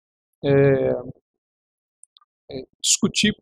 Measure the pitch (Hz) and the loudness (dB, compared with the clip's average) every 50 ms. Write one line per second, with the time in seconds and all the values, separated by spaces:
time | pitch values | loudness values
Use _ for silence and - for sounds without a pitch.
0 | _ _ _ _ _ _ _ _ - 143 139 139 139 139 135 131 131 127 127 123 | _ _ _ _ _ _ _ _ -2 2 2 4 4 4 2 2 0 -2 -2 -4
1 | 123 127 - _ _ _ _ _ _ _ _ _ _ _ _ _ _ _ _ _ | -6 -12 -16 _ _ _ _ _ _ _ _ _ _ _ _ _ _ _ _ _
2 | _ _ _ _ _ _ _ _ _ - 143 131 131 - _ _ - - - - | _ _ _ _ _ _ _ _ _ -16 -16 -14 -16 -16 _ _ -4 -2 -2 0
3 | - 185 - - - 208 208 - | -2 -2 -2 0 0 0 -2 -4